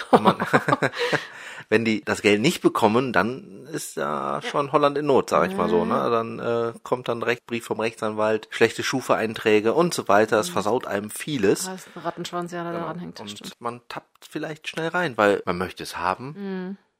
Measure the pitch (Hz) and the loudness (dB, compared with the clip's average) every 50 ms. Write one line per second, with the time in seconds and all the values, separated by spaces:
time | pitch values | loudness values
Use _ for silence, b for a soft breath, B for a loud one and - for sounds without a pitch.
0 | B B - 220 214 - - - 202 - - 143 - - 143 - 147 127 - - | B B 2 4 4 4 2 2 0 0 0 2 2 0 0 0 0 -2 -2 -2
1 | 466 494 - - - - - - - - - - - - 107 113 117 113 110 104 | -2 -2 -2 -4 -4 -10 -16 -18 -16 -16 -16 -18 -2 0 0 2 2 0 0 0
2 | - - 104 - - 107 104 104 113 156 185 - - 175 - - 117 104 107 120 | -2 -4 -4 2 4 4 4 4 4 2 0 2 0 0 2 4 4 4 4 2
3 | 139 127 104 90 95 113 127 135 - - - - - 139 160 147 - - - - | 2 2 2 2 2 2 -2 -8 -12 -16 -18 -18 -16 -12 -12 -12 -12 -10 -8 -6
4 | 143 143 151 143 139 139 139 147 151 - - 156 143 139 143 151 147 143 143 151 | -4 -4 -4 -4 -4 -4 -4 -4 -6 -4 -4 -4 -2 0 2 2 2 2 2 0
5 | 151 147 135 110 - - - 76 82 190 190 196 87 85 87 87 - 113 - - | 2 4 4 4 4 4 4 2 4 2 2 0 0 2 2 2 2 2 0 0
6 | 139 127 117 113 113 113 113 - 123 120 117 117 117 117 113 - - - 131 127 | 0 0 0 0 0 -2 -6 -4 -2 -2 0 0 -2 -2 -6 -8 -4 -4 -4 -2
7 | 123 - 117 117 113 113 123 127 - - 120 117 - - 113 107 113 120 117 - | -2 -4 -2 0 2 2 2 0 -2 -6 -6 -6 -4 -4 -2 -2 -2 -2 -2 -4
8 | 113 107 107 107 107 110 110 107 - - - - 117 110 - - 113 - - 131 | -4 -4 -2 0 0 2 0 0 -4 -8 2 4 4 4 4 0 -4 -2 -2 -2
9 | - - 123 - 107 110 110 - - 110 107 107 104 113 107 151 170 175 - - | 0 0 0 2 2 0 -2 0 2 4 4 6 4 4 4 4 2 2 0 -2
10 | 113 - 101 101 110 107 120 107 107 90 - 107 95 104 113 127 - - 98 101 | 2 4 6 6 6 6 4 2 2 2 -2 -2 0 0 0 0 0 -2 -4 -4
11 | 104 107 - - - 160 151 127 95 196 226 - - 185 190 185 - - - 175 | -4 -6 -10 -10 -6 -6 -2 2 2 2 2 2 -2 -6 -10 -12 -16 -18 -16 -10
12 | 156 170 - - 175 - 175 175 175 170 175 175 170 170 170 170 170 160 160 175 | -10 -8 -8 -8 -10 -8 -8 -8 -8 -8 -8 -8 -8 -8 -6 -6 -8 -8 -8 -10
13 | 170 165 165 - 110 104 104 104 - 196 - - 120 120 120 120 - - - - | -12 -12 -14 -14 -14 -14 -14 -14 -16 -18 -16 -10 -10 -10 -10 -10 -14 -14 -14 -14
14 | - _ _ _ - - - 160 151 156 156 - - - - 170 160 165 160 180 | -16 _ _ _ -20 -14 -12 -10 -10 -10 -10 -12 -14 -10 -8 -6 -4 -2 -2 -2
15 | 180 156 120 113 107 101 101 - - - 90 87 92 90 - - 82 - - - | -2 -2 2 4 6 6 6 4 0 -2 -2 -2 -4 -4 -6 -10 -12 -10 -8 -4
16 | 85 90 92 - 123 139 156 202 202 196 190 185 180 185 196 - _ _ _ _ | -2 -2 -2 -4 -6 -12 -12 -10 -8 -8 -8 -8 -8 -10 -12 -14 _ _ _ _